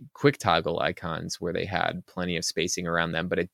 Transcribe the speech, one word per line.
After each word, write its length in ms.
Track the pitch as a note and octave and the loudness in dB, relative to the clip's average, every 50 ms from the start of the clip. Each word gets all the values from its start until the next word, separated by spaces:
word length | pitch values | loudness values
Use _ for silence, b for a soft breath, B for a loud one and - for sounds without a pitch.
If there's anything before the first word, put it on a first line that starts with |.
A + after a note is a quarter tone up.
| - - - | -12 -16 -4
quick 240 | - - C#3+ C#3 | 2 2 2 4
toggle 420 | - - G2 E2 E2 E2 D#2+ E2+ - | 4 4 4 4 4 4 2 0 0
icons 600 | C2+ D#2+ F2 - - E2 D#2+ E2 E2 - - - | 0 -2 -2 -2 -4 -4 -4 -4 -4 -6 -6 -4
where 120 | F2 E2+ E2+ | -4 -2 -2
they 120 | F2 F2 | -2 -2
had 400 | F#2 F#2 F2 E2 E2 E2+ F2+ - | 0 0 0 2 0 0 -2 -6
plenty 320 | - - F#2 F2+ F2+ F2 | -10 -6 -4 -2 -2 -2
of 80 | D#2+ - | -2 -2
spacing 400 | - - E2+ E2 E2 - F#2+ F2 | -2 0 0 0 0 0 -2 -2
around 240 | E2+ E2+ E2+ E2+ E2+ E2 | 0 0 2 2 0 0
them, 140 | E2 E2+ | -2 -2
but 120 | F2 F2+ F2+ | 0 0 0
it 100 | F2 - | 0 0